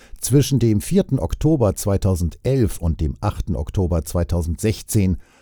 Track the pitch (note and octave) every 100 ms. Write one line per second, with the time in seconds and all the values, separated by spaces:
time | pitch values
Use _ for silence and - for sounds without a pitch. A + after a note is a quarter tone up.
0 | - - - C3+ B2+ C3 A#2 G#2 - F#3
1 | F#3 C3+ E2 - D3+ D#3+ G#2 - G2+ G2
2 | G2+ F2+ E2+ - B2 C3+ G#2+ - E2 D2+
3 | D2+ C2 - - - D#2 - - F2+ E2+
4 | - F2+ E2+ F2 E2 D#2+ G#2+ - - G#2+
5 | F#2+ F2+ - _